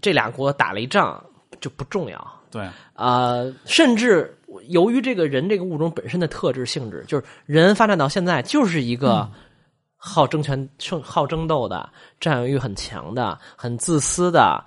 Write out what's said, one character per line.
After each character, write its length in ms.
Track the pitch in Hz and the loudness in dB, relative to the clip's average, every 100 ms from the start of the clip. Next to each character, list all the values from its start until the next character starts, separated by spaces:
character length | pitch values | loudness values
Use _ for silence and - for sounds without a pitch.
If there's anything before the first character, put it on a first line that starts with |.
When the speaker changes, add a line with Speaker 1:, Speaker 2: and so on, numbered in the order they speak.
Speaker 1:
这 100 | 208 | 0
俩 200 | 151 110 | 2 0
国 200 | 123 139 | 0 -2
打 220 | 139 104 | 2 0
了 80 | 98 | 0
一 60 | 120 | -2
仗 360 | 202 135 58 - _ _ - | 2 0 -2 -14 _ _ -14
就 80 | 135 | -14
不 140 | - | -10
重 260 | - 202 139 | -8 -6 -6
要。 180 | - - - _ | -12 -16 -20 _
Speaker 2:
对。 180 | 113 95 87 - | -10 -10 -12 -20
Speaker 1:
啊， 420 | - 117 123 123 123 127 131 - | -4 0 2 2 0 -4 -10 -4
甚 300 | - 311 226 | 4 4 4
至 400 | 247 180 - - _ - - | 4 4 2 -8 _ -20 0
由 200 | 175 196 | 2 4
于 100 | 247 | 2
这 140 | 247 | 0
个 140 | 220 156 | 0 0
人 200 | 135 170 | 0 0
这 120 | 208 | 0
个 40 | |
物 140 | 180 156 | -2 -2
种 140 | 165 | -2
本 180 | 160 - | -4 -6
身 100 | 175 | -2
的 80 | 160 | -2
特 240 | - 175 | -2 -2
质 140 | 135 123 | -2 -4
性 240 | - 117 | -6 -8
质， 160 | 85 - | -10 -6
就 120 | 143 | -6
是 40 | - - - | -6 -16 -2
人 300 | 147 175 202 | 4 4 6
发 100 | 220 | 4
展 100 | 190 | 4
到 140 | 139 | 2
现 160 | 196 180 | 0 0
在 160 | 160 | -2
就 240 | 120 294 226 | 0 2 2
是 160 | 165 | 0
一 160 | 120 120 | -2 0
个 200 | 135 113 | 2 2
Speaker 2:
嗯。 140 | 101 - _ _ _ _ _ _ | 0 -10 _ _ _ _ _ _
Speaker 1:
好 280 | - - 139 | -6 0 2
争 160 | 156 | 2
权， 260 | 147 135 131 - | -2 -4 -6 -10
胜-， 240 | - 170 | -8 -8
好 220 | - - 143 | -4 -2 -2
争 220 | 160 160 | -2 -2
斗 200 | 156 107 | 0 -2
的、 220 | 90 - - - - | -6 -10 -16 -20 -8
占 180 | 165 135 | -2 0
有 100 | 123 | 0
欲 80 | 139 | -2
很 180 | 127 98 | -4 -8
强 380 | - 113 67 | -10 -12 -8
的、 240 | 117 110 80 - - | -4 -4 -6 -12 -12
很 180 | 120 120 | -8 -6
自 200 | - 160 | 0 0
私 320 | - - 180 | 0 0 2
的， 320 | 165 107 64 | 4 4 2